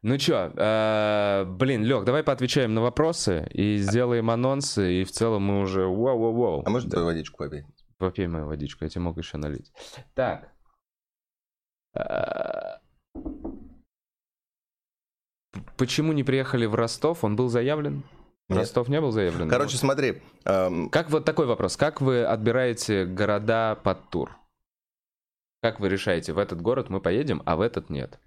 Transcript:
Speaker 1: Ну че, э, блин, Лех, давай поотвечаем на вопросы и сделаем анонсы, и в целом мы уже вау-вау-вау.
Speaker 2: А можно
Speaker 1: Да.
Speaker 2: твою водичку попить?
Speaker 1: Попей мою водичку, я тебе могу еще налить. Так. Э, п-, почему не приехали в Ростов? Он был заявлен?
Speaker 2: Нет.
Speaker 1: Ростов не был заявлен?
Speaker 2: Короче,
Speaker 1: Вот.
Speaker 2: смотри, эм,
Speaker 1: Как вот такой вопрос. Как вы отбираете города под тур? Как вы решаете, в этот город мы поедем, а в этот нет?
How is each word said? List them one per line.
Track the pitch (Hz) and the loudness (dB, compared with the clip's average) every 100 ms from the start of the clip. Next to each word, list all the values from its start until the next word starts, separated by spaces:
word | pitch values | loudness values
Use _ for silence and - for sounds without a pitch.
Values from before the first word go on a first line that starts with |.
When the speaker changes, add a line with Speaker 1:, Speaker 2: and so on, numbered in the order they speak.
Speaker 1:
Ну | 107 135 | 0 0
че, | 143 135 90 - | 2 2 0 0
э, | 107 110 110 107 107 107 101 98 95 | 2 4 4 2 2 2 2 2 0
блин, | 92 127 127 | 0 0 2
Лех, | 110 131 98 | 2 2 2
давай | 139 | 2
поотвечаем | 151 131 127 - 123 | 2 0 2 2 2
на | 110 | 2
вопросы | 117 - 156 170 - 87 80 | 0 2 0 0 0 0 -2
и | - 104 104 | 0 0 2
сделаем | 98 110 123 120 113 | 2 2 2 2 2
анонсы, | 117 127 139 139 - 95 90 | 2 2 0 -2 0 2 2
и | |
в | 95 | 0
целом | - 117 110 | 0 0 2
мы | 98 101 | 2 2
уже | 95 95 95 | 0 0 0
вау-вау-вау. | 95 123 123 113 113 120 76 - | 2 0 2 2 2 2 0 0
Speaker 2:
А | |
можно | 117 117 | -2 0
Speaker 1:
Да. | - | -2
Speaker 2:
твою | 85 | 0
водичку | 82 76 - | -2 -4 -8
попить? | 73 76 71 _ _ _ | -10 -10 -14 _ _ _
Speaker 1:
Попей | 92 92 90 | -6 -2 -4
мою | 80 76 | -4 -6
водичку, | 76 71 - | -6 -8 -8
я | 80 | -8
тебе | 87 | -4
могу | 87 85 | -6 -6
еще | 80 73 | -8 -6
налить. | 73 73 - - - - - - | -6 -8 -12 -20 -20 -20 -14 -4
Так. | 123 - - _ _ _ _ _ _ _ _ _ _ _ _ _ _ - | -2 -2 -10 _ _ _ _ _ _ _ _ _ _ _ _ _ _ -8
Э, | - - - - - - 50 - _ _ _ - - - - - - - _ _ _ _ _ _ _ _ _ _ _ _ _ _ _ _ _ | -6 -4 -4 -6 -6 -6 -8 -14 _ _ _ -12 -12 -10 -12 -14 -18 -20 _ _ _ _ _ _ _ _ _ _ _ _ _ _ _ _ _
п-, | - - - | -16 -16 -2
почему | 123 - 156 | 0 2 2
не | 151 | 2
приехали | 131 131 127 127 113 | 2 0 0 0 0
в | |
Ростов? | 110 117 - 156 170 | 2 0 0 -2 0
Он | 110 107 | 0 2
был | 127 | 2
заявлен? | 120 127 151 143 143 135 - - _ _ | 2 0 0 -2 -6 -10 -20 -20 _ _
Speaker 2:
Нет. | - | -2
Speaker 1:
Ростов | 113 - 120 | 0 -2 0
не | 143 | 0
был | 151 | 2
заявлен? | 110 92 85 82 | 2 2 0 2
Speaker 2:
Короче, | 123 143 | 2 2
Speaker 1:
Вот. | 135 | 2
Speaker 2:
смотри, | 139 135 135 - - _ - | 2 2 0 -2 -10 _ 0
эм, | 95 92 85 82 | 2 2 0 0
Speaker 1:
Как | - 165 | 0 2
вот | 151 147 | 0 2
такой | 156 143 | 2 2
вопрос. | 110 92 - | 2 0 0
Как | 143 - | -2 2
вы | 131 127 | 2 2
отбираете | 117 110 110 120 127 113 - 104 90 | 2 2 2 2 0 -2 0 0 0
города | 92 104 104 107 113 113 107 | 0 0 0 2 0 0 0
под | - 92 - | 0 -2 -4
тур? | 87 67 - _ _ _ _ _ _ _ _ _ _ _ _ | -6 -6 -10 _ _ _ _ _ _ _ _ _ _ _ _
Как | 117 110 | -4 0
вы | 101 | 0
решаете, | 95 - 87 - | 0 0 -2 0
в | 82 | -2
этот | 101 85 | -2 -2
город | 85 127 - | -2 -2 -2
мы | 95 | -2
поедем, | 85 98 151 85 - | 0 0 0 -2 0
а | 82 | 0
в | |
этот | 110 - 80 | 0 -2 -6
нет? | 73 64 - | -8 -8 -12